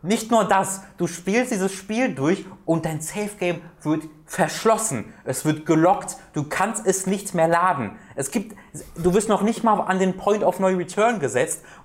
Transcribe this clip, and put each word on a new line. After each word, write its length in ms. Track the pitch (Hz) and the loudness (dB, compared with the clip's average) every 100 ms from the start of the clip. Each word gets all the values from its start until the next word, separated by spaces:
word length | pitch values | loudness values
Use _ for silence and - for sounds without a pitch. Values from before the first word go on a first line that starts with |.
nicht 280 | 160 233 226 | 0 -2 2
nur 120 | 233 | 2
das, 380 | 196 190 190 - - - | 4 2 2 -4 -12 -6
du 100 | 175 | -4
spielst 460 | 175 - 220 247 | -4 -2 0 0
dieses 200 | 208 190 | 0 -2
Spiel 400 | 190 - 220 247 | -4 -6 -2 -2
durch 300 | 139 139 190 - - | 0 0 0 -4 -14
und 200 | - 165 | -2 0
dein 160 | 160 156 | 0 -6
Safe-Game 600 | - 208 208 - 175 170 - - | -8 -6 -6 -4 -4 -4 -8 -10
wird 220 | 147 226 - - - | -2 -2 -4 -20 -12
verschlossen. 880 | - 156 - 220 220 220 127 98 - | -2 -2 2 2 2 0 -4 -6 -12
Es 200 | - 131 | -8 -2
wird 200 | 156 156 | 0 -2
gelockt. 520 | - 160 170 202 - - - | 2 4 6 4 -2 -14 -10
Du 100 | 151 147 | -8 -6
kannst 380 | - 196 226 - | -2 -2 -2 -2
es 200 | 190 - | -2 -2
nicht 280 | 190 - | -4 -2
mehr 120 | 175 165 | 0 2
laden. 440 | 170 180 156 104 - - - | 4 2 0 -4 -8 -14 -8
Es 140 | 135 | -4
gibt, 240 | 233 - - - - - - | -4 -6 -14 -18 -16 -16 -2
du 180 | 170 | 2
wirst 140 | 185 214 | 2 2
noch 140 | 196 | 0
nicht 200 | 208 233 | 2 0
mal 180 | 233 202 | 2 2
an 180 | 165 190 | 0 2
den 160 | 190 185 | 0 0
Point 260 | - 214 | 0 2
of 160 | - 180 | 2 2
No 80 | 190 | 0
Return 540 | 185 175 - 220 233 | 0 -2 2 2 2
gesetzt, 420 | 135 123 147 - - - | 0 0 0 -4 -12 -20